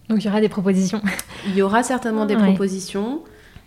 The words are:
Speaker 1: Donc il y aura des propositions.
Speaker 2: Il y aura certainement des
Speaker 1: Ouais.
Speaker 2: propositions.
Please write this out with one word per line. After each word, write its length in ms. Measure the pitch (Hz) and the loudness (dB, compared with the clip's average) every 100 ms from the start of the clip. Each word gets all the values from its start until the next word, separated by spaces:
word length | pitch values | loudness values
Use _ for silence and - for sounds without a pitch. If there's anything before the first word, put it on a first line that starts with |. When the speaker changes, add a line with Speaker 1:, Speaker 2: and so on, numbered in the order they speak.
| - | -2
Speaker 1:
Donc 120 | 220 | -2
il 60 | 208 | 0
y 20 | |
aura 120 | 208 | 2
des 80 | 214 | 2
propositions. 520 | 208 190 190 190 214 202 185 - - 202 | 0 0 2 2 0 -4 -4 -10 -10 -4
Speaker 2:
Il 80 | 190 | 0
y 60 | |
aura 200 | 196 220 | 2 2
certainement 440 | 247 254 233 220 208 | 0 -2 -2 -2 0
des 100 | 220 | 4
Speaker 1:
Ouais. 80 | |
Speaker 2:
propositions. 800 | 196 190 196 190 180 196 214 294 - - - - | 4 4 0 -4 -6 -6 -4 -6 -10 -20 -20 -20